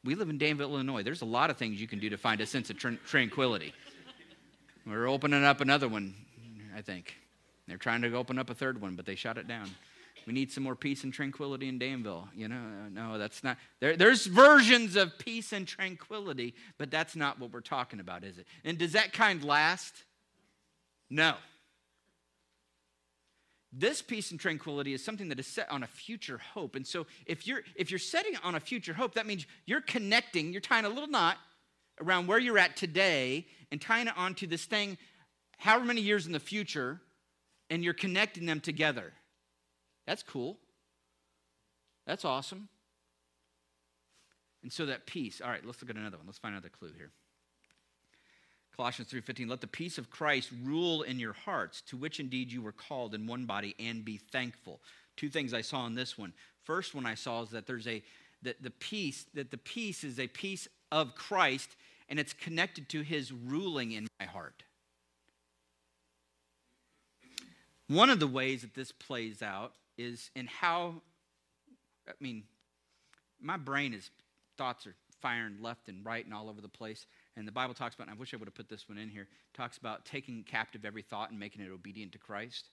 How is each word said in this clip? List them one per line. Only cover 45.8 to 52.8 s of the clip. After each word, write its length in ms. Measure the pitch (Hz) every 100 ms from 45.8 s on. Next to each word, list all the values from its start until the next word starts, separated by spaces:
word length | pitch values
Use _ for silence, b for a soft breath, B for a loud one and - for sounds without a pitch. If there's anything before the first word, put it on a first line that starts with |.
look 80 | 123
at 60 | 110
another 220 | 107 87
one. 80 | 82
Let's 120 | 98
find 160 | 113
another 160 | 101 82
clue 220 | - 85 78
here. 140 | 78 _ _ _ _ _ _ _ _ _ _ b b b b b b -
Colossians 340 | 123 - 117
three 120 | 127
fifteen, 260 | 110 127 117
"Let 140 | 123
the 40 | 123
peace 320 | - 170 165
of 140 | 147
Christ 400 | - 151 139 - 120
rule 380 | 127 156 175 160
in 160 | 131 127
your 160 | 113
hearts, 480 | 101 - 165 90 - -
to 100 | 127
which 220 | 151 -
indeed 320 | 135 127 123
you 100 | 123
were 100 | 107
called 440 | -